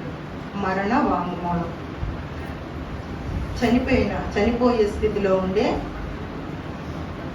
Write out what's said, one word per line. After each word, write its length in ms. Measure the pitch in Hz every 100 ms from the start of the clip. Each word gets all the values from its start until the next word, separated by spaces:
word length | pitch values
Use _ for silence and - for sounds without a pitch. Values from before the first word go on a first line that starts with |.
| - - - - -
మరణ 400 | 196 202 190 202
వాంగ్మూలం. 800 | 262 214 175 175 180 175 175 165 - - - - - - - - - - - - - - - - - - -
చనిపోయిన, 560 | 240 254 262 240 202 185 - 208
చనిపోయే 480 | 220 240 247 226 208
స్థితిలో 500 | - 214 208 196 190
ఉండే 420 | 185 190 262 - - - - - - - - - - - - - - - -